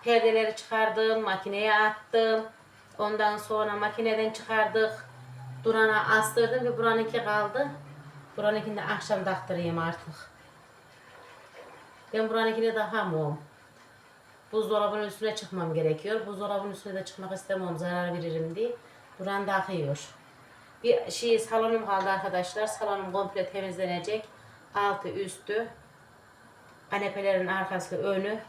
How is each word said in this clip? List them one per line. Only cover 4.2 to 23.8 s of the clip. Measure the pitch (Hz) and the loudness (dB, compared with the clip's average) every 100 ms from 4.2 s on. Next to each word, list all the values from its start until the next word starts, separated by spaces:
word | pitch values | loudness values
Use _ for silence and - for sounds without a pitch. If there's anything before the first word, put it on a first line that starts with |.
| 220 | 0
çıkardık. | - - 220 214 220 220 - - - - - - - | -2 -2 2 4 4 2 0 -14 -18 -18 -16 -14 -2
Duran'a | 220 220 220 214 - 214 | 2 4 4 4 4 2
astırdım | 214 240 233 254 | 4 2 2 2
ve | 240 226 | 0 0
Buran'ınki | 226 226 220 262 | 2 2 0 -2
kaldı. | 208 208 202 254 285 - - - - - - - | 0 0 0 -2 -2 -4 -16 -18 -18 -20 -14 0
Buran'ınkini | 208 214 214 208 | 0 0 -2 -6
de | |
akşam | 190 208 - 196 | -4 -4 -2 0
taktırayım | 190 185 - 175 170 170 | 0 -2 -2 -2 0 0
artık. | 165 - - 156 - - - - - - - - - - - - - - - - - - - | -2 -4 -12 -16 -18 -20 -20 -20 -20 -20 -20 -20 -20 -20 -20 -20 -20 -20 -20 -20 -20 -20 -4
Ben | 220 220 | -2 2
Buran'ınkini | 226 226 220 226 | 2 2 2 0
takamıyorum. | 220 214 220 185 156 147 151 - - - - - - - - - - - | 0 -2 -2 0 0 -2 -4 -12 -20 -20 -20 -20 -20 -20 -20 -20 -20 -4
Buzdolabının | 220 196 208 208 208 208 | -2 2 2 2 0 -4
üstüne | - 214 214 | -4 -4 -4
çıkmam | 185 185 160 | -8 -4 -2
gerekiyor. | 160 156 156 202 220 196 | 2 2 0 -2 -2 -4
Buzdolabının | 190 202 202 202 | -6 -4 -4 -4
üstüne | 185 202 | -8 -8
de | 190 | -8
çıkmak | 185 - 185 | -10 -12 -10
istemiyorum, | 190 - 190 175 160 | -10 -4 -4 -2 -4
zarar | 175 175 175 175 | -2 -2 -2 -4
veririm | 165 160 160 | -4 -2 -4
diye. | 175 240 240 - - - - | -2 -4 -4 -14 -20 -20 -8
Duran | 190 202 196 | -4 -2 0
takıyor. | 196 190 180 139 143 - - - - - - - - | 0 0 -2 -2 -4 -8 -18 -20 -20 -20 -20 -20 -2
Bir | 233 240 180 | 2 4 2
şey, | - 233 220 | -4 2 2
salonum | - 226 226 226 202 | 4 2 2 0 0
kaldı | 190 190 | 0 2
arkadaşlar. | 190 196 180 180 214 214 | 0 0 -2 -2 -2 -2
Salonum | - 208 196 190 | -2 -2 -2 -2
komple | 190 185 190 180 | -2 -2 -2 -2
temizlenecek. | 196 190 180 | -4 -6 -2